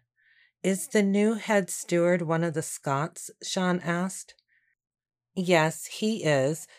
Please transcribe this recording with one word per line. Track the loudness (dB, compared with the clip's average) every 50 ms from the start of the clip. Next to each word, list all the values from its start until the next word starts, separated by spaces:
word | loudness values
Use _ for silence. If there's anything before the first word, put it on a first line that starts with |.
| _ _ _ _ _ _ _ _ _ _ _ _ -2
"Is | -2 -2 -2 -2 0
the | 0 2 2
new | 4 4 2 2 2 2
head | 0 0 0 2 2 2 0
steward | -4 -10 -4 0 2 2 4 4 4 2
one | 2 0 0 0 0
of | 0 -2
the | -4
Scots?" | -6 -6 -8 -8 -4 -2 -2 -2 -2 -4 -6 -12 -16 -18 -16 -14 -10
Sean | -6 -2 0 0 2 0 0
asked. | -2 -2 -2 -2 -2 -4 -6 -10 -14 -18 -20 _ _ _ _ _ _ _ _ _ _ _ _ _ _ _ _ _ _ _ -8
"Yes, | -4 0 2 4 4 4 2 0 -4 -10
he | -14 -8 -4 -2 -2 -2 0 0
is. | 2 4 4 4 2 0 -4 -8 -14 -20